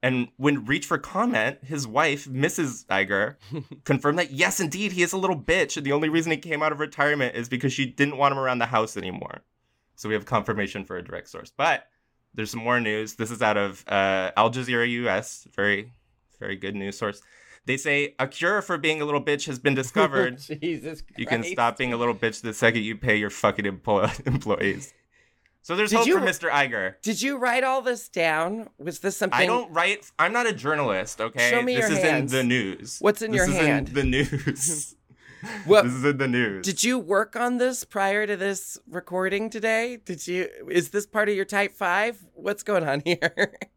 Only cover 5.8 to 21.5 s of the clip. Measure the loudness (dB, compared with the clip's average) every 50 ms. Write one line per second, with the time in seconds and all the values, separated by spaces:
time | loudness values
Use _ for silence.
5.8 | -2 0 0 2 2 2 2 2 2 2 -2 -4 -2 -6 -2 0 0 0 0 -2
6.8 | -6 -8 -2 0 2 2 2 2 0 -2 -2 -4 -6 -4 -4 -2 -2 -2 -2 -2
7.8 | -4 -4 2 0 0 0 2 2 2 2 4 2 0 0 0 0 0 2 2 2
8.8 | 2 2 -4 -8 -8 -6 -8 -8 -8 -10 -12 -14 _ _ _ _ _ _ _ _
9.8 | _ _ _ _ -4 -2 -2 -2 -2 0 0 0 0 0 -2 -2 -2 -4 -4 -8
10.8 | -10 -8 -10 -12 -10 -10 -12 -12 -12 -14 -16 -16 -16 -16 _ -2 0 0 0 0
11.8 | -4 _ _ _ _ _ _ _ _ _ _ -8 -8 -6 -6 -6 0 2 2 2
12.8 | 2 0 -2 -2 -4 -6 -6 -6 -6 -6 -4 0 2 2 2 2 0 -2 -4 -10
13.8 | -6 0 2 2 4 4 2 2 0 0 2 4 4 4 2 -2 -4 0 0 2
14.8 | 2 2 0 -2 0 0 0 0 0 -4 -14 -18 -20 -14 _ 0 2 2 2 0
15.8 | -2 -10 -18 _ _ _ _ _ _ _ _ _ -8 -8 -8 -6 -6 -8 -6 -6
16.8 | -6 -8 -6 -6 -6 -6 -6 -8 _ _ _ -20 -20 -20 -20 -16 _ -2 -2 -2
17.8 | 0 0 0 2 0 -2 -2 _ -4 -4 -4 -2 0 0 0 0 0 -2 -4 0
18.8 | 0 0 0 0 0 0 0 0 0 0 -2 -2 -2 -6 -8 -2 0 0 2 2
19.8 | -2 0 2 2 2 4 4 2 0 0 -2 -8 -12 -12 -12 -6 -4 -4 -6 -4
20.8 | -8 -10 -12 -12 -14 -16 -10 -8 -4 -2 -2 -2 -2 -4